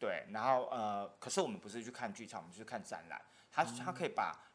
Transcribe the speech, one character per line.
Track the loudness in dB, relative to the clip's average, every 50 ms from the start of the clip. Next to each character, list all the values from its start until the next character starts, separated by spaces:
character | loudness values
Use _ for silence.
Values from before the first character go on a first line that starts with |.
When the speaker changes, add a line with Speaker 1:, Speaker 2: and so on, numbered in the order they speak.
Speaker 1:
对， | 0 0 0 0 -2 -4
然 | -2 2
后， | 6 6 6 6 6
呃， | 2 0 0 2 2 2 0 -2 -4 -8 -8
可 | -6 0
是 | 2 2
我 | 2
们 | 2 0 -4
不 | -8 -8
是 | -8 -6
去 | -6 -6
看 | -6 -4 -4 -4
剧 | -4 -6 -10
场， | -8 -8 -10
我 | -10
们 | -10
是 | -12 -12
去 | -10
看 | -6 -6 -6
展 | -4 -6 -8 -8 -8 -8
览。 | -10 -10 -10 -14 -20 -20 -14 -2
他， | 2 2
Speaker 2:
嗯。 | 2 2 2
Speaker 1:
他 | -4 -4 -4
可 | -2 0 0
以 | 2
把， | 4 4 2 2 0 -4 -12 -20 _